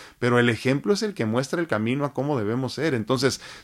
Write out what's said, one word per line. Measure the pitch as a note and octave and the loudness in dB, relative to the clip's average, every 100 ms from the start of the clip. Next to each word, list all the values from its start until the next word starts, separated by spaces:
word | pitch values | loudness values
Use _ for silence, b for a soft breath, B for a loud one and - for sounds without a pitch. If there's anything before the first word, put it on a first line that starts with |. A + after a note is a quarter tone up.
| B B | B B
Pero | A#2+ A#2+ | 2 4
el | A#2+ | 4
ejemplo | A2 B2+ C#3 G3+ | 2 0 0 2
es | G3+ | 0
el | G#3+ | 0
que | F#3+ A2+ | -2 -2
muestra | A2+ C#3+ F3 | 0 -2 -2
el | E3 | -2
camino | G#2+ A2 C3+ C#3+ | 0 0 0 -2
a | |
cómo | C#3 C#3 C#3+ | -2 -2 0
debemos | G#2 A#2+ C3 | 0 -2 -2
ser. | - D#3 | -2 -2
Entonces, | B2+ G#2 C3 C3 - B B | 0 0 2 2 0 B B